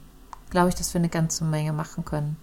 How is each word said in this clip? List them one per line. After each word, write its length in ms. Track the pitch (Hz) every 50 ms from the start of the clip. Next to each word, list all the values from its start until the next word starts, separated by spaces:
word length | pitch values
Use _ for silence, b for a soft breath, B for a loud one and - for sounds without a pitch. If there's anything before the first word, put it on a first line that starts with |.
| - - - - - - - - - -
glaube 200 | - 180 175 185
ich, 60 | 175
dass 180 | - 175 - -
wir 60 | 180
eine 100 | 170 170
ganze 340 | - 165 160 165 - - 165
Menge 300 | 160 156 151 151 156 151
machen 320 | 151 160 - - 175 170
können. 320 | - 156 151 147 147 156 -